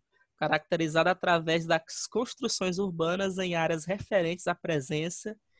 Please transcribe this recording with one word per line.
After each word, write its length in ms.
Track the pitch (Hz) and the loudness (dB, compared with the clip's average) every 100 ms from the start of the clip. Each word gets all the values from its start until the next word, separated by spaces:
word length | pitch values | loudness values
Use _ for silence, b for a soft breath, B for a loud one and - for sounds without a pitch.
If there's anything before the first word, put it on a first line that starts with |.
| _ _ _ - | _ _ _ -4
caracterizado 720 | 151 156 - 170 160 160 170 | 0 0 0 0 2 4 4
através 580 | 185 185 170 160 165 165 | 2 2 2 4 0 2
das 400 | 160 - - - | 0 0 -10 -4
construções 720 | 214 254 - 233 - 185 175 | -4 -4 -4 -4 -2 -2 0
urbanas 580 | 202 165 165 180 196 185 | -2 0 0 0 -2 -2
em 160 | 185 | -2
áreas 320 | 170 160 165 165 | 0 0 0 -2
referentes 640 | 208 - 202 165 175 - | -6 0 0 2 -2 -4
à 80 | 175 | -4
presença 840 | - 156 131 151 165 - 214 220 _ _ | -2 -2 0 -4 -4 -6 -10 -12 _ _